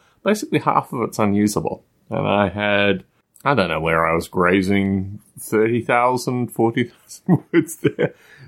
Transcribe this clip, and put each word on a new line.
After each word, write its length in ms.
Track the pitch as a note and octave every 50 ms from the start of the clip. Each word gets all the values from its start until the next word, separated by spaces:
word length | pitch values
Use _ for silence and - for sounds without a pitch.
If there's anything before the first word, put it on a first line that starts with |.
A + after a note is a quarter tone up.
| _ _ _ _ -
basically 360 | F#3+ G#3 G#3 - - - C#3+
half 340 | - D3+ - C#3+ C#3 - C#3+
of 80 | C3 A2
it's 160 | - - -
unusable. 680 | A2 G#2 G2+ G#2 G#2 G#2+ - - - - - - _ _ _ _ _ -
And 180 | A2 G#2 G2+
I 220 | G2+ G2+ G2+ G2+ F#2+
had, 560 | F2+ G#2 G#2 G#2 G2+ G2+ G2+ G2+ F#2+ F#2 - _ _ _ _ _ _ - -
I 80 | C3+ C#3+
don't 140 | A#2 F#2 E2+
know 120 | D#2+ D#2
where 260 | D#2+ E2 E2 E2 E2
I 80 | E2 E2
was 140 | E2 - -
grazing, 920 | - F#2 F2+ F2 F#2 G2 F#2 F#2+ G2+ G2 G2 G2 G2 G2 F#2+ G2 G#2 G#2+ - _ _ -
thirty 420 | - - - G#2+ A2 A2+ A#2+ A#2
thousand, 680 | G#2+ - B2 A#2+ B2 B2+ B2+ B2 - C3+ B2+ B2 B2 A#2
forty 360 | - - A2+ A2+ A#2 B2+ A#2+
thousand 600 | - - _ _ - - - _ - F3+ - - _
<laughs> 40 | -
words 240 | E3+ D#3 - -
there. 380 | - - - - - D#3+ D#3+ - _ - - - - -